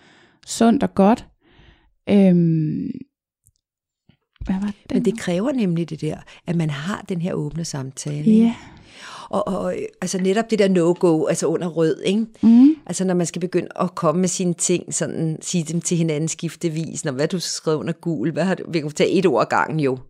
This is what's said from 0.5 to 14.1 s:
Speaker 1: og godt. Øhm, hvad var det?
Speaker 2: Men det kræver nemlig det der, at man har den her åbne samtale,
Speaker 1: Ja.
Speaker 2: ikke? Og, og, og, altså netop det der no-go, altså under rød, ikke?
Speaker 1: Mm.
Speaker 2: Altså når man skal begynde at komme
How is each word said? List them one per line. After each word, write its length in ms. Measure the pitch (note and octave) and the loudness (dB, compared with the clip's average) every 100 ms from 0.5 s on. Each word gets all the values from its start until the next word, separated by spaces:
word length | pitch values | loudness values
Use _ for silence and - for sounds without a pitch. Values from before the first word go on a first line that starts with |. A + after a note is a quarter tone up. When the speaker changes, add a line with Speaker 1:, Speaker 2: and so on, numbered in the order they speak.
| - A3+ A3 | 0 2 4
Speaker 1:
og 120 | F#3 | 2
godt. 320 | - G3 B3 - _ _ _ - _ _ _ - | 4 4 4 -2 _ _ _ -20 _ _ _ 0
Øhm, 800 | G3+ F#3+ F3 E3 D#3+ D3+ D3+ - - - _ _ _ _ _ _ _ _ _ _ _ _ - | 4 6 6 4 2 -2 -4 -6 -10 -16 _ _ _ _ _ _ _ _ _ _ _ _ -10
hvad 100 | - F#3+ | -4 -4
var 60 | G#3 - - | -4 -8 -4
det? 60 | |
Speaker 2:
Men 100 | - | -2
det 140 | A#3 A3+ | 0 -2
kræver 340 | - F3 B3 | -2 -2 -2
nemlig 380 | C4 F#3+ E3+ E3 | -2 0 -2 -4
det 100 | D#3 | -6
der, 160 | D3+ G3 - - - | -8 -8 -14 -14 -4
at 100 | E3+ | -2
man 140 | D#3 | -2
har 340 | C#3+ E3 A3 - | -4 -6 -8 -6
den 120 | F3+ | -6
her 100 | E3 | -4
åbne 320 | C#3+ D3 D#3 | -4 -6 -8
samtale, 680 | E3 C#3+ C3 - D3+ D3 D#3 | -8 -8 -10 -10 -8 -2 4
Speaker 1:
Ja. 20 | |
Speaker 2:
ikke? 220 | A3 A#3 - - - - - - - - | 6 4 0 -12 -20 -20 -20 -20 -18 -6
Og, 180 | - - | -4 -2
og, 100 | F#3+ | -4
og, 160 | F3+ F3+ - - | -4 -6 -8 -8
altså 160 | F3+ F#3+ | -6 -2
netop 280 | F#3+ G3+ A3+ | 0 0 0
det 80 | G#3 | 2
der 100 | F#3+ | 4
no-go, 560 | F#3 E3 E3+ F#3 D#3+ - | 4 2 4 2 2 2
altså 200 | E3 D#3 | 0 0
under 200 | D#3+ F3 | -2 -2
rød, 340 | D#3 D#3+ - | 0 0 0
ikke? 240 | - G#3 A3 - | -2 -2 -2 2
Speaker 1:
Mm. 320 | A3 A#3 C#4 D#4 - | 6 8 8 6 -4
Speaker 2:
Altså 180 | F3 | -4
når 100 | F#3 | -2
man 120 | F3 E3 | 0 -2
skal 140 | F3 | -4
begynde 280 | F3 F3 - - | -4 -4 -4 -4
at 140 | F3+ | -4
komme 260 | - D#3+ | -2 0